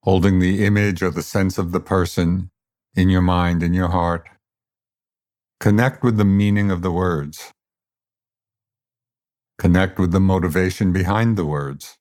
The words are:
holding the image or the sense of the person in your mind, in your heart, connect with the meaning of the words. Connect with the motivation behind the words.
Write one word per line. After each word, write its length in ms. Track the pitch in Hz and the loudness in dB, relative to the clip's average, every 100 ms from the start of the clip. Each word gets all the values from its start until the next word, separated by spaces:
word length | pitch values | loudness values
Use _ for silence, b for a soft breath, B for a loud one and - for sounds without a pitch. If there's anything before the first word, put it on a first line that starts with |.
holding 360 | - 95 95 92 | 2 2 2 2
the 260 | 90 98 104 | 2 2 2
image 380 | 104 104 90 | 2 0 0
or 80 | 92 | -4
the 100 | 80 | -4
sense 360 | 78 107 95 - | -6 -2 -2 -2
of 120 | 87 | -4
the 80 | 87 | -4
person 720 | - 98 85 - 85 92 92 _ _ _ _ - | -2 -2 0 -2 -2 -2 -6 _ _ _ _ 0
in 140 | 92 | 2
your 120 | 92 | 4
mind, 400 | 90 90 87 87 | 2 2 0 0
in 120 | 85 90 | 0 0
your 140 | 90 | 0
heart, 380 | 90 87 85 - _ _ _ _ _ _ _ _ _ _ _ _ _ | 0 -2 -4 -8 _ _ _ _ _ _ _ _ _ _ _ _ _
connect 440 | - 104 127 135 | 2 4 2 2
with 140 | 123 110 | 0 2
the 80 | 101 | 2
meaning 460 | 98 104 101 101 | 4 2 2 0
of 100 | 92 | -2
the 100 | 92 | -2
words. 600 | 87 92 80 71 78 - _ _ _ _ _ _ _ _ _ _ _ _ _ _ _ _ _ _ _ _ _ | -2 -2 -2 -6 -12 -20 _ _ _ _ _ _ _ _ _ _ _ _ _ _ _ _ _ _ _ _ _
Connect 400 | 87 87 95 - | 0 2 0 -2
with 120 | 90 | 0
the 80 | 92 | 2
motivation 720 | 95 95 87 80 92 - 98 | 2 2 0 -2 -2 -2 -2
behind 460 | 90 90 104 117 104 | 0 0 0 0 -2
the 80 | 78 | -2
words. 520 | 73 71 69 - _ | -6 -8 -12 -18 _